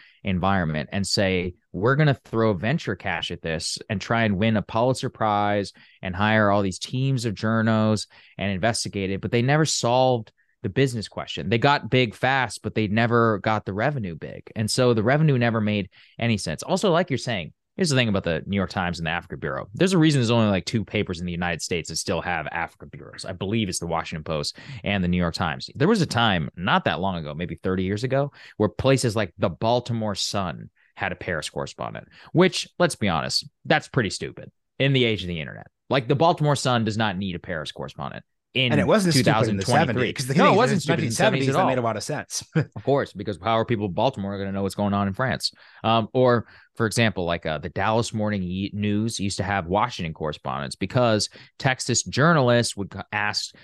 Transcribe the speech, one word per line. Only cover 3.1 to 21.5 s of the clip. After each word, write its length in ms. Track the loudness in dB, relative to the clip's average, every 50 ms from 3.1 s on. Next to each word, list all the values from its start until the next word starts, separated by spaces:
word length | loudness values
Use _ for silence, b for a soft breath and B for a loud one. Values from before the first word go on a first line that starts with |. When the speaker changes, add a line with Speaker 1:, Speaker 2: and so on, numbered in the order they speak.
| -4 -4 -6 -6
Speaker 1:
at 100 | -8 -8
this 360 | -6 -4 -4 -4 -4 -6 -8 -8 -6 -6
and 100 | -6 -6
try 240 | -2 -2 0 2 2
and 140 | 2 2 2
win 180 | 2 2 2
a 60 | 0
Pulitzer 480 | -2 -2 0 0 2 2 0 0 -4 -8
Prize 640 | -4 -2 0 0 2 2 2 2 0 0 -2 -4 B B B B B B
and 140 | -10 -8 -4
hire 340 | 0 2 4 4 6 6 6
all 120 | 4 4
these 180 | 2 0 -2 -4
teams 460 | -10 -8 -4 -2 0 0 0 0 0
of 100 | -2 -4
journos 720 | -2 -2 0 2 2 2 2 2 4 4 2 2 0 -2 B B B B B B B
and 120 | -4 -4
investigate 600 | -2 0 0 0 0 0 -4 -6 -4 -4 -4 -2
it." 80 | -4 -4
But 120 | -4 -2
they 100 | 0 0
never 240 | 2 2 4 2 2
solved 680 | 2 0 0 0 2 2 4 4 4 2 0 -2 -6 _ _ _ _ _ _ -8
the 60 | -4
business 380 | 0 2 0 0 0 -4 -8 -8
question. 400 | -10 -10 -10 -10 -8 -8 -2 0
They 120 | 0 2
got 320 | 4 4 2 2 0 0
big 240 | 2 2 2 2 -2
fast, 480 | -2 0 0 2 2 0 -2 -6 -8 -10
but 100 | -6 -2
they 140 | -2 -2 0
never 500 | 2 2 2 4 4 4 4 4 2 2 0
got 220 | 0 0 0 -2
the 80 | -4 -4
revenue 420 | -2 -2 -2 -2 -2 -6 -6 -8
big. 360 | -10 -12 -12 -14 -14 -16 -12 -6
And 160 | -4 -2 -2
so 240 | 2 2 4 4 4
the 80 | 4 4
revenue 340 | 4 4 4 4 4 4 4
never 240 | 2 2 2 2
made 300 | 0 2 0 0 -2 -4 b b b b b b
any 200 | 0 0 0 0
sense. 260 | -2 -4 -6 -6 -4
Also, 260 | -2 -2 0 2 2
like 220 | 4 2 2 0
you're 80 | -2 -4
saying, 340 | -2 -4 -4 -4 -6 -8 -14 _ _ _ -6
here's 160 | -4 -2 0
the 40 | 2
thing 140 | 2 2 2
about 140 | 2 0 0
the 180 | 0 -2 -2 -2 -2
New 80 | 0
York 160 | 0 0 0
Times 260 | -2 -2 -2 -2 -2 -4
and 80 | -4
the 60 | -2
Africa 260 | -2 -4 -4 -8 -12 -8
Bureau. 300 | -6 -6 -6 -6 -8 -8 -2
There's 180 | 0 0 2 4
a 40 | 4
reason 220 | 4 6 4 4
there's 100 | 2 4
only, 180 | 4 4 4 4
like, 160 | 2 2 0
two 180 | -2 -4 -4 -4
papers 360 | -2 -2 -2 -2 -2 -4 -6
in 80 | -6 -6
the 40 |
United 300 | -4 -4 -2 -2